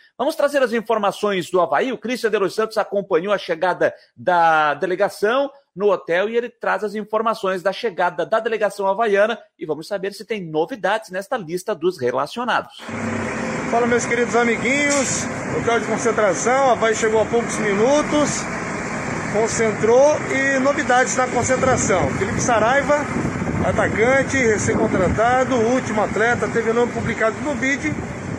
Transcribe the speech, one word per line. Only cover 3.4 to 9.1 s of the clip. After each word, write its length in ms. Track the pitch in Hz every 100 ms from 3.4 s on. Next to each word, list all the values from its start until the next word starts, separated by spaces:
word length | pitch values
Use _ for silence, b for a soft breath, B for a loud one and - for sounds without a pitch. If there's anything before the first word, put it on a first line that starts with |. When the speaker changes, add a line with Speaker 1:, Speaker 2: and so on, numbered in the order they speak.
| - 160 180 160 160 B B -
Speaker 1:
da 560 | 120 175 165 156 151
delegação 760 | 139 180 180 196 - 202 262 277 b b
no 160 | 175 208
hotel 380 | 175 - 175 208
e 80 | 233
ele 140 | 233
traz 340 | - 196 190
as 100 | 208
informações 680 | 214 208 220 226 214 190 185
da 80 | 185
chegada 540 | 190 233 165 175 170 156
da 160 | 220
delegação 440 | 226 220 202 202 190
havaiana 540 | 196 226